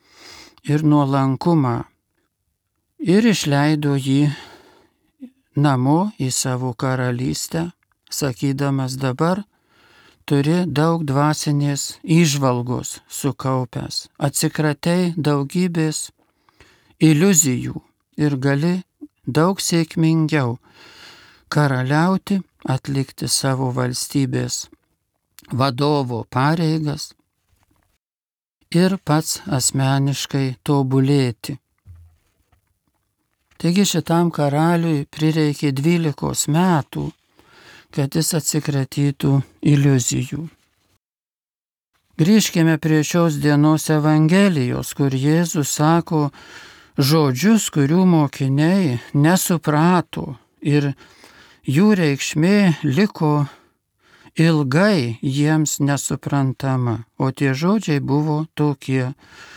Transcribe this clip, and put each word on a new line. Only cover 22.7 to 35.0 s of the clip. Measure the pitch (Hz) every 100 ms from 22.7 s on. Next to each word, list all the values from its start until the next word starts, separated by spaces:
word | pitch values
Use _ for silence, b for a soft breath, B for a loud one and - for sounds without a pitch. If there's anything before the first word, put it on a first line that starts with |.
| 131 - 139 131 - 120
savo | - 139 131 131
valstybės | 127 123 127 - 147 131 123 123 - - _ _ _ _ _ _ - -
vadovo | 123 135 127 143 147 123 117 113
pareigas | 127 139 165 160 160 151 147 - _ _ _ _ _ _ _ _ _ _ _ _ _ _ _ _
ir | 165 185 190
pats | - 151 151 - -
asmeniškai | 135 - 139 135 135 139 135 - 139 135 127
tobulėti.“ | - 143 131 135 135 143 123 113 - 135 _ _ - - - _ _ _ _ _ _ _ _ _ _ _ _ _ _ -
Taigi | 165 180 196
šitam | 170 - 170 170
karaliui | 160 143 143 165 170 165 147